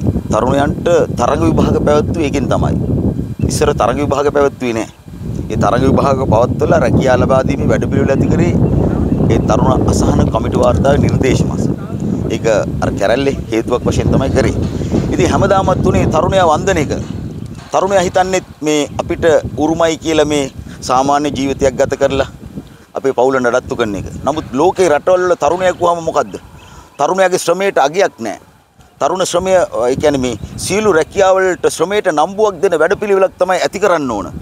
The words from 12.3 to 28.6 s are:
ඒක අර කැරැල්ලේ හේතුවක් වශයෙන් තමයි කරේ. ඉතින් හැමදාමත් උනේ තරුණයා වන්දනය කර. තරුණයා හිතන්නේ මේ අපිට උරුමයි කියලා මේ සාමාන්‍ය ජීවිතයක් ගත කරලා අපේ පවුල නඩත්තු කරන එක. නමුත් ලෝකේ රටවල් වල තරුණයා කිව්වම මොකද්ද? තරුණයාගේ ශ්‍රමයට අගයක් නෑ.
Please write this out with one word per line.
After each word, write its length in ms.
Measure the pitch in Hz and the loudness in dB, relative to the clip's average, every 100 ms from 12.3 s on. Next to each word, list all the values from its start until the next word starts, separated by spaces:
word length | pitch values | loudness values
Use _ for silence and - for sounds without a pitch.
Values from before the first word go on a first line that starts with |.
ඒක 120 | 113 113 104 - - | -2 0 0 0 -4
අර 80 | 82 90 | -4 -2
කැරැල්ලේ 380 | 98 120 139 123 - | 0 0 0 -2 -4
හේතුවක් 340 | 113 113 120 123 | -4 0 -2 0
වශයෙන් 240 | - - | 0 0
තමයි 220 | - 135 | 0 0
කරේ. 220 | 131 131 - - - - - - | 0 0 0 -4 -4 -4 -2 -2
ඉතින් 160 | - 170 | 0 0
හැමදාමත් 560 | - 196 196 185 185 185 | 2 2 2 2 0 2
උනේ 220 | 190 175 | 2 0
තරුණයා 400 | 160 175 196 175 | 0 2 4 4
වන්දනය 360 | 151 185 180 131 | 2 2 0 0
කර. 180 | 104 - - - - - - - | -4 -6 -10 -10 -12 -14 -14 -4
තරුණයා 300 | 143 185 196 | -2 2 2
හිතන්නේ 400 | 180 185 185 185 - - | 0 0 0 0 -4 -6
මේ 200 | 151 151 143 - | -2 0 -2 -4
අපිට 240 | - 170 170 147 117 120 | -6 0 2 2 0 -2
උරුමයි 400 | 151 160 165 160 | -2 2 0 0
කියලා 280 | 156 156 151 | -2 2 2
මේ 260 | 147 135 - - - | 0 -2 -8 -16 -12
සාමාන්‍ය 480 | - 127 135 143 147 | -2 0 2 2 0
ජීවිතයක් 460 | 131 139 131 139 127 | -2 -4 0 0 2
ගත 220 | 131 135 | -2 2
කරලා 280 | 139 135 131 - - - - - - | 0 0 -4 -8 -16 -16 -18 -20 -12
අපේ 200 | - 135 | -4 -2
පවුල 220 | 127 127 135 | 2 2 2
නඩත්තු 360 | 123 123 - 117 | 2 0 -2 -4
කරන 200 | 117 98 | -2 -4
එක. 100 | - - | -8 -8
නමුත් 220 | 123 156 - 123 | -4 -4 -4 0
ලෝකේ 280 | 175 196 180 | 0 2 2
රටවල් 340 | 147 160 185 180 | 2 2 2 2
වල 100 | 170 | 0
තරුණයා 380 | 143 175 185 | 0 0 0
කිව්වම 260 | 147 170 175 165 | 0 0 0 -2
මොකද්ද? 240 | 147 113 87 - - - - - - | -2 -4 -6 -16 -20 -20 -20 -16 -4
තරුණයාගේ 440 | 147 185 185 180 - | -2 2 2 0 -2
ශ්‍රමයට 320 | 175 196 180 | 0 0 2
අගයක් 380 | 139 165 175 - | 0 2 -2 -2
නෑ. 200 | 113 90 - _ | -10 -10 -16 _